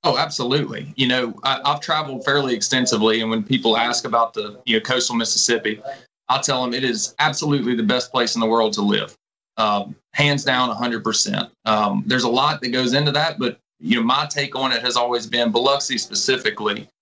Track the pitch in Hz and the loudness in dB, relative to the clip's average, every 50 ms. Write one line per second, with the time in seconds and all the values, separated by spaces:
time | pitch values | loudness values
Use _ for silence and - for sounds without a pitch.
0 | - 170 135 139 156 160 - - 123 123 123 156 131 - - - - 143 - - | 2 2 2 2 -2 -2 -2 -4 -2 0 0 0 0 -2 -6 -12 -12 -12 -4 -2
1 | 135 123 127 127 123 117 - - - 139 131 127 - 143 151 147 - - 160 151 | 0 2 2 0 0 -2 -6 -4 -2 -2 -2 0 0 -2 -2 -2 -2 -2 -2 -2
2 | 156 143 135 120 - 139 139 143 139 131 120 107 101 - - 131 123 120 117 110 | -2 -4 -8 -6 -2 0 0 2 2 0 0 -2 0 0 0 2 2 2 2 4
3 | 107 113 110 113 113 110 113 113 104 - 135 123 - 117 110 113 117 120 120 - | 4 4 4 2 0 0 -2 -2 0 0 0 2 2 2 2 2 2 0 0 -2
4 | - 127 117 117 113 - - 110 104 104 104 - - 120 113 110 107 - 127 123 | -2 0 2 2 2 2 0 -8 -8 -8 -12 -10 -2 0 0 0 2 2 0 0
5 | 117 - 120 117 113 110 - - - - 120 113 - 107 107 107 - 113 - - | 0 0 -2 -2 -2 0 0 0 2 2 0 0 0 -4 -6 -6 -10 -14 -14 -14
6 | - _ _ _ _ - 123 135 - - 135 127 127 123 120 127 135 127 117 107 | -18 _ _ _ _ -2 0 0 2 0 0 0 0 -2 -2 -2 -2 -2 -2 -2
7 | - - - - 147 156 147 - 160 151 143 139 113 120 127 113 113 104 123 123 | -4 -6 -2 0 0 0 0 -2 0 0 0 2 2 0 0 0 2 2 0 0
8 | 123 - - 127 120 113 - 117 113 110 113 117 113 110 104 107 104 101 104 104 | -2 -2 0 0 0 0 0 0 2 2 4 4 2 2 0 0 0 2 2 0
9 | 104 - - _ _ _ _ _ _ _ _ - 110 107 104 101 101 104 - _ | -2 -6 -12 _ _ _ _ _ _ _ _ 0 0 2 2 0 -2 -6 -12 _
10 | _ _ - - 147 143 143 131 143 139 127 127 127 123 107 110 123 120 117 110 | _ _ -2 0 2 2 2 2 0 0 0 2 0 0 0 -2 0 0 -2 -2
11 | 101 - - - - 107 101 98 - - _ _ _ 110 110 107 107 101 101 101 | -4 -2 -2 0 0 0 -2 -4 -4 -6 _ _ _ 0 2 2 2 2 0 0
12 | 101 107 127 127 117 120 120 131 139 151 156 - 131 123 120 127 127 123 123 143 | 0 0 0 2 2 2 2 2 2 2 0 -2 -4 -2 -2 0 0 2 2 2
13 | 151 147 135 147 151 165 - - 127 120 - _ _ _ _ _ 78 82 117 120 | 2 2 2 0 0 0 -2 -2 -4 -4 -4 _ _ _ _ _ -2 0 0 2
14 | 113 117 131 143 151 147 - 147 139 139 - 131 135 131 123 117 120 123 120 123 | 2 2 2 0 0 -2 -4 -4 -4 -4 -4 -2 -2 0 -2 -2 -2 0 0 0
15 | 120 120 120 117 110 110 120 120 120 117 107 120 123 135 139 139 - - 131 113 | 0 0 0 -2 -2 -2 -2 0 0 2 2 4 4 4 2 2 0 -4 -4 -4
16 | - - - 107 - - 131 120 - 110 104 - 107 104 101 110 104 _ _ _ | -6 -4 -4 -2 0 0 0 0 0 -4 -4 -2 -4 -4 -4 -4 -8 _ _ _